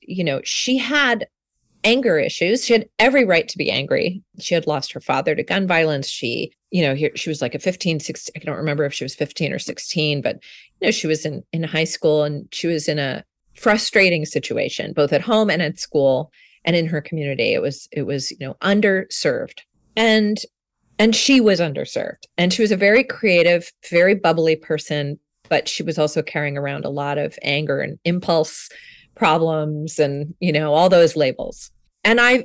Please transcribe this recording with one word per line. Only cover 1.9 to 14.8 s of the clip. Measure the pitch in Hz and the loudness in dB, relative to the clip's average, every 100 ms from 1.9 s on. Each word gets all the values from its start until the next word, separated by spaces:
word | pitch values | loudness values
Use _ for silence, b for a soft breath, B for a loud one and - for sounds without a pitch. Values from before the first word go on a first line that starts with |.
| 254 240 156 | 2 4 2
issues. | - - 175 254 | 0 0 0 2
She | - | 2
had | 226 - - | 2 2 2
every | 247 269 | 4 4
right | 208 165 - | 4 2 0
to | 180 | -4
be | 143 | -2
angry. | 113 143 - 180 185 _ - | -2 0 0 0 -4 _ -10
She | - | -2
had | 170 156 | -2 0
lost | 147 - | -4 -4
her | - | -10
father | - 135 160 147 | -4 -2 0 -2
to | |
gun | - 190 185 | -2 -2 2
violence. | 165 160 143 135 | 2 2 0 -4
She, | - 117 - - _ - | -6 -6 -6 -8 _ -4
you | 180 | 0
know, | 143 139 | 0 0
here, | 147 | -2
she | - 165 | -4 -6
was, | 147 | -4
like, | 123 | -4
a | 143 | -4
fifteen, | 185 180 175 156 | -4 -4 -2 -4
sixteen, | - 143 - 156 | -4 -6 -8 -12
I | |
don't | 156 135 | -8 -6
remember | 156 147 | -4 -2
if | 143 | -2
she | - | -4
was | 135 | -8
fifteen | - 147 - 147 | -6 -6 -4 -4
or | 135 | -4
sixteen, | - - - 165 151 143 | -8 -10 -6 -4 -2 -2
but, | 123 - B B B - | -4 -6 B B B -6
you | 202 | -2
know, | |
she | 220 156 | -2 -2
was | 156 | -2
in, | 156 139 - | -4 -8 -8
in | 165 | -6
high | 160 156 | -4 -2
school, | 160 - 160 151 | -2 0 0 2
and | 151 143 - | 0 -4 -10
she | - 170 | -6 -4
was | 160 156 | -2 -2
in | 151 | -2
a | 139 131 - _ _ | -4 -6 -12 _ _
frustrating | - 226 220 - 214 185 165 151 | -4 0 0 2 2 2 0 -4
situation, | - - 113 - - | -6 -4 -4 -4 -6